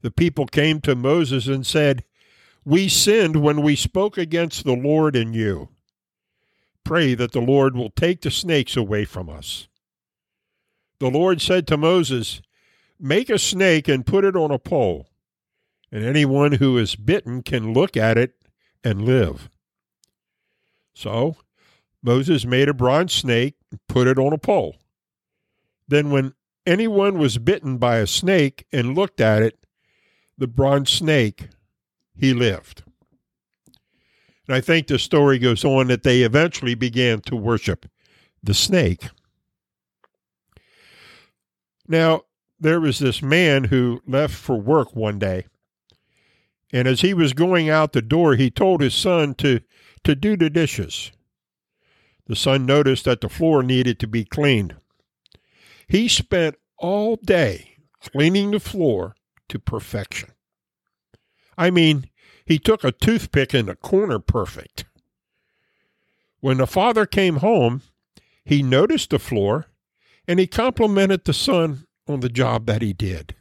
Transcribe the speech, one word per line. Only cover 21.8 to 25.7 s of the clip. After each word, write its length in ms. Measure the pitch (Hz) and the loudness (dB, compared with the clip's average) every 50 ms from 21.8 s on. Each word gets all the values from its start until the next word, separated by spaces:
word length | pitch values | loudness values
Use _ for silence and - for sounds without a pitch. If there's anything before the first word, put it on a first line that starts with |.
| _ _ _ _ - | _ _ _ _ -2
Moses 420 | 123 120 131 135 139 165 139 107 | 0 0 0 2 2 0 0 0
made 240 | 120 123 127 139 143 | 0 2 2 2 2
a 60 | 143 | 2
bronze 380 | 127 123 123 131 151 180 175 - | 0 2 2 2 2 0 0 -2
snake 420 | - - 135 120 113 123 143 - _ _ _ | -4 0 0 0 0 0 -2 -4 _ _ _
and 80 | - 110 _ | -20 -20 _
put 220 | _ - 127 123 127 | _ 0 2 4 4
it 100 | 135 131 | 4 4
on 140 | 131 139 156 | 2 2 0
a 60 | 151 | -2
pole. 400 | - - 208 185 110 78 - _ _ _ _ _ _ _ _ _ _ _ _ _ _ _ _ _ _ _ | 0 0 0 0 0 -4 -8 _ _ _ _ _ _ _ _ _ _ _ _ _ _ _ _ _ _ _